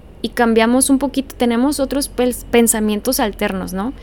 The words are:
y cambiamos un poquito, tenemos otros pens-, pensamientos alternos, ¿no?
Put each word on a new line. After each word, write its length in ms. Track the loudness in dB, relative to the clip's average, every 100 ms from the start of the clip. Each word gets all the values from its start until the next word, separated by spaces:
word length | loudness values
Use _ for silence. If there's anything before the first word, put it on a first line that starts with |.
| -18 -10
y 80 | -8
cambiamos 600 | 0 2 4 4 4 4
un 80 | 2
poquito, 380 | 0 -4 -6 -2
tenemos 420 | 0 2 0 0
otros 300 | -2 -2 -4
pens-, 360 | -2 -2 -2 0
pensamientos 680 | 2 4 2 0 -2 -2 -2
alternos, 540 | -2 -2 -4 -4 -6
¿no? 200 | -6 -6 -8